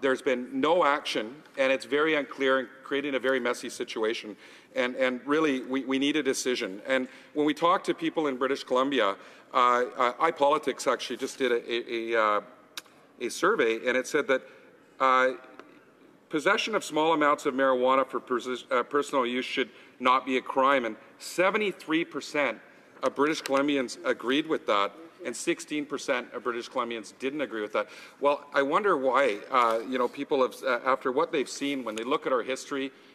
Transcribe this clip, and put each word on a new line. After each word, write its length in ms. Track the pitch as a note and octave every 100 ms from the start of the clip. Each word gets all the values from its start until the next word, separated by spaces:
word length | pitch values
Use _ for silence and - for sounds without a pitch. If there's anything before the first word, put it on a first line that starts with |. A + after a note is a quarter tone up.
there's 220 | C3+ B2
been 260 | C#3+ B2 B2 C3+
no 240 | D3 F3+
action, 520 | D3 D3 - C3+ A2 D3 - -
and 140 | C3
it's 140 | C3+
very 320 | A#2 C#3+ D#3+ D3+
unclear 420 | C3+ - C3+ C3
and 100 | B2 -
creating 320 | - C#3 C#3+
a 60 | C3
very 180 | B2 C3
messy 300 | A#2+ A#2+ A#2
situation. 680 | - A#2+ A#2+ A2 A#2+ A2 G2 - - -
And, 220 | C3 B2+ B2+
and 240 | C3 B2
really, 360 | B2+ D3+ D#3 C3
we, 240 | B2 C3
we 160 | B2+ C3+
need 160 | C#3+ D3+
a 60 |
decision. 600 | C3+ B2 C3 B2 G#2+ G2 A#2
And 180 | C3 B2+ - -
when 120 | D3+ D3+
we 80 |
talk 300 | D3 E3+ F#3+
to 100 | -
people 320 | - D#3+ E3 D3+
in 100 | B2+
British 280 | C3 C3+
Columbia, 500 | - B2+ C3+ C3+ G2+ G2 - - -
uh, 320 | C3 B2 B2 B2 -
uh, 160 | B2
iPolitics 760 | B2 C3 - C#3+ D3+ C#3+ A#2 C#3+
actually 260 | A#2+ - A#2
just 200 | C3 -
did 140 | C3
a, 200 | A#2+ -
a, 400 | A#2+ - A#2 A2+
a, 80 | A2+
uh, 200 | G#2+ G#2 - - - - - - - -
a 80 | A#2+
survey, 580 | - F3 G#3+ A#2 A2+ A#2+
and 100 | B2
it 120 | B2+
said 180 | D3+ C#3+
that, 160 | C3 - - - - _ -
uh, 300 | C3+ B2+ C3 B2+ - - - - - _ - - _
possession 440 | D#3+ E3 G3 -
of 80 | G3+
small 300 | - D3+ D#3+
amounts 340 | D#3+ D3 C#3+ D3
of 80 |
marijuana 500 | B2+ C3+ B2+ B2+ C3
for 140 | C3 A#2+
persi-, 460 | - B2 B2+ B2 -
uh, 100 | B2+
personal 420 | A#2 C#3+ C#3 C#3+
use 200 | A#2+ B2+
should 240 | B2 - A#2+ - - -
not 260 | B2+ C3 C3+
be 100 | C3
a 20 |
crime, 440 | - C3+ C3+ C#3
and 120 | A#2 G#2+ - -
seventy-three 840 | - - F#3 G#3 G#3 - - D#3+
percent 540 | E3 C#3+ - D3+ C3 G#2+ - - - -
of 100 | C3
British 260 | B2+ D3 D#3
Columbians 580 | - C3+ C#3+ C#3+ A#2+ -
agreed 440 | B2+ A#2 A2+ C#3 D#3+
with 180 | C3+ -
that, 240 | G#2 G2+ - - -
and 120 | - A#2+
sixteen 500 | - D#3+ - D3+ C#3
percent 400 | C#3 - B2 A#2+
of 100 | B2
British 260 | A#2+ A#2+ A2+
Columbians 480 | C3 A#2+ A#2 G#2 -
didn't 220 | C3 D3+
agree 200 | B2+ A2
with 100 | G#2
that. 120 | A2 G#2 - - -
Well, 280 | C#3+ C#3+ -
I 100 | D3
wonder 340 | C#3 F3 G#3 D#3
why, 420 | C3 B2 C#3 G2+ -
uh, 300 | B2+ A#2 A2+ A2+
you 80 | B2+
know, 120 | B2
people 340 | - C#3 C#3+
have, 140 | B2 -
uh, 160 | C3 A#2+
after 280 | C3 C3 C3+
what 180 | B2+ E3
they've 180 | D#3+ A#2+
seen, 360 | - C#3+ C#3
when 100 | A#2
they 80 | G#2+
look 240 | A#2 D#3 D#3
at 60 |
our 100 | B2+
history 480 | G#2 C3 - C#3 C3+ - -